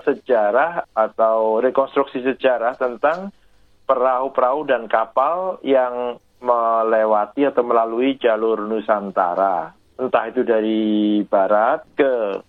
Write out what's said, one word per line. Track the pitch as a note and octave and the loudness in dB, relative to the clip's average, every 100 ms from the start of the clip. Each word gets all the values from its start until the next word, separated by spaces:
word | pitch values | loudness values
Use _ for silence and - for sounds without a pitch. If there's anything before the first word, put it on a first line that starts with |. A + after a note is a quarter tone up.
sejarah | D3+ B2 - A#2 G#2 A#2+ D#3+ E3+ - | -4 -4 0 2 2 2 0 -2 -4
atau | A2 G#2+ - A2+ A2+ A2 A2+ | -2 0 2 2 2 2 2
rekonstruksi | B2+ C3+ C3 C#3 C3+ C3 | 0 0 0 0 -2 -2
sejarah | C3 A#2+ C3 A#2+ A2+ | -4 0 0 0 -2
tentang | C3 B2+ A#2 D3 F3 G3+ - _ _ _ _ - | -2 -4 -2 -2 -2 -8 -16 _ _ _ _ -2
perahu-perahu | B2 C3 B2+ C3+ C3 B2 C#3 D3 | 0 0 0 -2 0 0 0 0
dan | A#2+ A2 | -2 0
kapal | A2+ A2+ B2+ C#3 F3 F#3 - | -2 0 0 0 0 -4 -4
yang | C3 C3+ B2+ B2 B2 A#2+ _ _ | 0 2 2 -2 -6 -8 _ _
melewati | B2 A#2+ A#2 A2+ A2+ A2 A2 G#2+ G#2 - C#3 | 0 2 2 2 2 2 2 2 0 -2 0
atau | C3 | 0
melalui | A#2+ A#2 A2+ A#2 C3 C3+ | 0 2 0 0 -2 0
jalur | A#2+ G#2+ A2+ G#2+ G#2+ | 0 2 0 -2 -2
Nusantara | A2 G#2+ G#2 G2 G2 F2+ F2 G2 F2 D#2+ - _ | -4 -2 -2 -2 -2 -2 0 0 -2 -6 -14 _
entah | - B2+ A#2+ A2+ | -8 -2 -2 -2
itu | B2 | -2
dari | A2+ A2+ A2 A2 G#2+ G#2+ G#2 G#2 | 0 0 0 -2 0 0 0 0
barat | G2 G#2 F#2+ G#2 A#2 D#3+ - | 0 0 2 2 2 0 -4
ke | - C#3 A#2+ G#2 F#2+ | -2 0 0 -2 -6